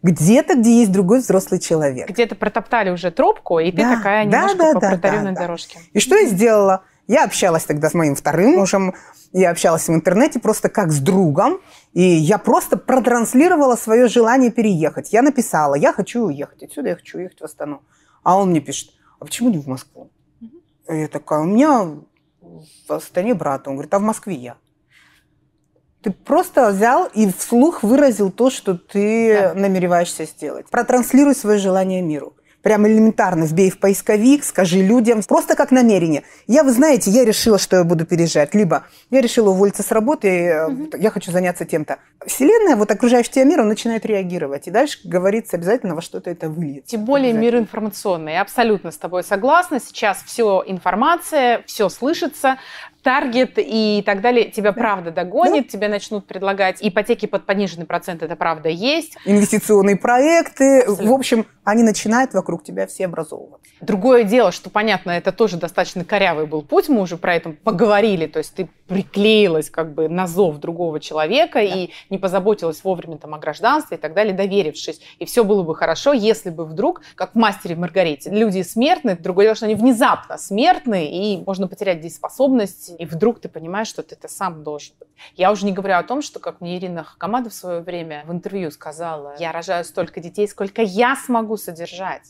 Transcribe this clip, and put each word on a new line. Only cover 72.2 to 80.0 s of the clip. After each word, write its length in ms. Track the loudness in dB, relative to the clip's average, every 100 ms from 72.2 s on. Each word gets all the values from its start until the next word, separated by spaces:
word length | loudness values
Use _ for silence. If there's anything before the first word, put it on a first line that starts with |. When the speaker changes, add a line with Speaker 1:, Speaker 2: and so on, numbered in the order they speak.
| -4 -2 -2 -2 -4 -6
Speaker 2:
вовремя 340 | -6 -6 -8 -16
там 160 | -16
о 40 | -12
гражданстве 600 | -10 -4 -2 -2 -4 -10
и 20 |
так 140 | -6
далее, 200 | -2 -2
доверившись. 640 | -2 -2 -2 -4 -6 -12 -14 -18 _
И 60 | -4
все 180 | 0
было 180 | 2 0
бы 120 | -2
хорошо, 400 | -4 -4 -2 0
если 340 | 0 0 -2 -4
бы 140 | -10
вдруг, 380 | -12 -4 -4 -4 -14 -12
как 180 | -6
в 40 | 0
"Мастере 360 | 0 0 -10
и 40 | -8
Маргарите", 520 | -4 -2 -2 -2 -6
люди 320 | -2 0 -2
смертны, 540 | -6 -2 0 0 -2 -4
другое 300 | -4 2 2
дело, 100 | 2
что 100 | -2
они 80 |
внезапно 640 | 0 2 4